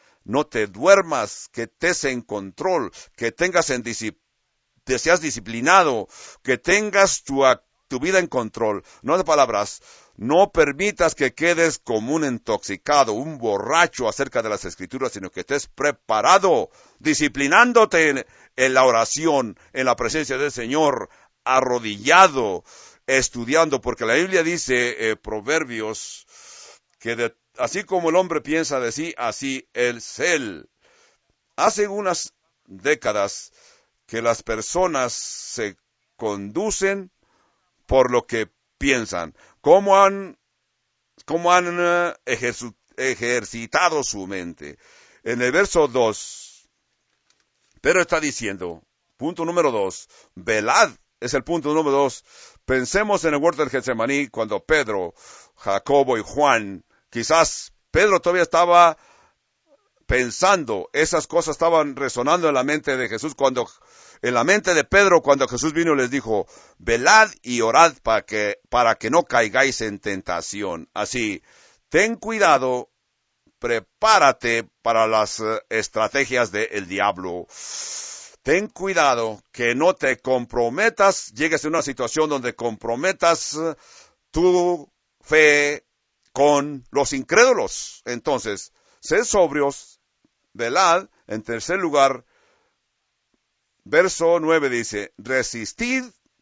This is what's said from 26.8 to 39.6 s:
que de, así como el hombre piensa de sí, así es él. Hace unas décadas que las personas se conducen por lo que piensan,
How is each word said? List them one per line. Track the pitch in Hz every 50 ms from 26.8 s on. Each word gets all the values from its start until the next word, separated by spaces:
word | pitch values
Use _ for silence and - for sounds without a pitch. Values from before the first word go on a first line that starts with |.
| _ _ _ _
que | - 117 117
de, | 113 120 113 _ _ _ _ _
así | - 131 - - 196 208
como | - 190 180 170 165
el | 165
hombre | 180 190 175 165 151
piensa | - 143 156 165 160 - 143 131
de | 123 117
sí, | 110 139 160 170 -
así | - 120 113 104 - 139 135 131 131 - _ -
es | 120 123 123 120 117 - - - -
él. | 139 180 170 151 123 104 90 73 - _ _ _ _ _ _ _ _ _ _ _ _ _ _ _ _ _ -
Hace | - 160 220 - 214 208
unas | 202 196 208 202 185 170 - - - _ _ _ _ _ _ _
décadas | - 95 92 95 143 156 - - 117 104 104 98 98 - - - - _ _ _ _ _ _ _ _ _ _ _
que | - 113 113
las | 117 117 113 - -
personas | 113 113 110 107 - - 175 185 175 147 135 127 120 -
se | - - - - - - - - 123 110 101 90 _ _ _ _ _ _ _ _
conducen | - 113 107 104 98 98 101 107 165 214 220 - - 190 196 196 202 185 185 _ _ _ _ _ _ _ _ _ _ _ _ _ _ _
por | - 131 131 127 123
lo | 123 120 -
que | - 117 113 107 - _ _ _ _ _ -
piensan, | 139 139 135 120 110 - 95 87 85 78 - _ _ _ _ _